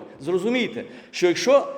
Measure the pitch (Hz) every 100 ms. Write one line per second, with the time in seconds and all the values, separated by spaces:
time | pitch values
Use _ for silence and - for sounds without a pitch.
0 | - - 139 180 208 254 196 117 95 -
1 | - - 180 170 247 277 -